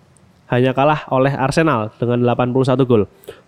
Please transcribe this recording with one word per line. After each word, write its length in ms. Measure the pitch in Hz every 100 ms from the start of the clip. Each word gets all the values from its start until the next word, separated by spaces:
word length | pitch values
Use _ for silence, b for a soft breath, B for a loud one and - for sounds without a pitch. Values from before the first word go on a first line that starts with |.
| _ _ _ _ -
Hanya 200 | 123 131
kalah 360 | 127 143 151 -
oleh 200 | 131 139
Arsenal 640 | 139 135 170 160 120 107 -
dengan 280 | 120 120
delapan 280 | 120 120 123
puluh 160 | 131 131
satu 160 | 127 123
gol. 200 | 113 95 B B B